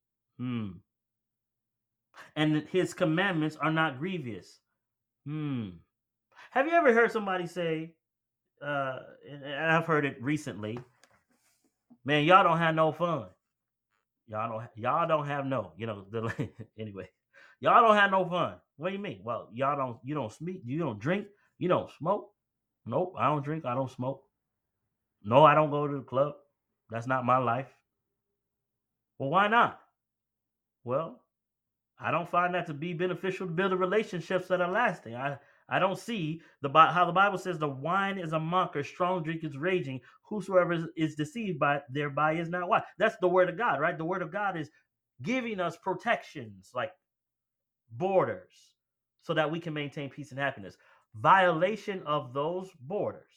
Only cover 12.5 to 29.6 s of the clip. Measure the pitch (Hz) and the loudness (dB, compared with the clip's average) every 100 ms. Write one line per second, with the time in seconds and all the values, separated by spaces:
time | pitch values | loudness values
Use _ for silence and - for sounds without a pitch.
12.5 | 165 165 160 160 - 175 147 95 _ _ | 4 2 2 2 0 -4 -4 -8 _ _
13.5 | _ _ _ _ _ _ _ - 107 117 | _ _ _ _ _ _ _ -10 -6 -6
14.5 | 113 117 110 120 151 165 156 143 143 135 | -6 -12 -6 -2 0 2 0 0 -4 -2
15.5 | 131 95 - 113 101 95 113 110 - 117 | -4 -6 -8 -8 -8 -8 -6 -4 -4 -8
16.5 | - 110 107 110 98 90 _ _ _ - | -10 -20 -14 -12 -12 -16 _ _ _ -20
17.5 | _ 143 208 226 208 202 190 175 175 123 | _ 4 6 8 6 6 4 0 -2 -4
18.5 | 87 _ - 175 196 196 98 104 110 82 | -6 _ -10 -8 -6 -10 -10 -8 -8 -8
19.5 | 113 135 143 131 110 123 151 110 - 165 | -4 -2 -2 -4 -8 -8 -6 -6 -8 -10
20.5 | 185 117 151 156 104 131 196 202 _ _ | -10 -8 -4 -4 -4 -2 -2 -4 _ _
21.5 | _ 180 143 - - 160 208 - _ _ | _ 0 0 -2 -6 -4 -2 -4 _ _
22.5 | _ _ _ 110 131 180 - 127 147 139 | _ _ _ -6 -4 -4 -2 0 0 -2
23.5 | 156 127 127 127 - 127 - _ _ _ | -6 -4 -4 -6 -6 -8 -8 _ _ _
24.5 | _ _ _ _ _ _ _ 101 123 151 | _ _ _ _ _ _ _ 4 8 8
25.5 | 147 151 147 147 143 120 127 147 147 _ | 8 2 0 -4 -6 -4 0 0 -2 _
26.5 | _ _ _ _ 113 120 131 123 127 120 | _ _ _ _ -10 -2 0 4 2 2
27.5 | 120 135 _ _ _ _ _ _ _ _ | -2 -6 _ _ _ _ _ _ _ _
28.5 | _ _ _ _ _ _ - 135 175 208 | _ _ _ _ _ _ -8 0 2 4
29.5 | 233 | 4